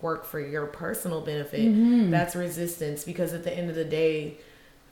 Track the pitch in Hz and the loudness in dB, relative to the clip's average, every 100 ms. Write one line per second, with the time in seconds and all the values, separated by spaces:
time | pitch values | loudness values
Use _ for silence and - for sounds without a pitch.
0 | 165 151 - 156 139 151 147 - 165 220 | -6 -6 -6 -8 -6 -4 -6 -6 -6 -4
1 | 180 160 156 147 143 - 226 214 233 240 | -4 -4 -4 -4 -4 2 4 6 6 6
2 | 196 165 180 175 175 165 175 - 151 147 | 6 4 2 -2 -4 -4 -4 -4 -6 -6
3 | 175 175 165 170 170 175 175 160 156 151 | -6 -4 -4 -4 -6 -4 -4 -4 -2 2
4 | 160 156 147 - - - - _ _ | 2 2 -4 -10 -18 -20 -20 _ _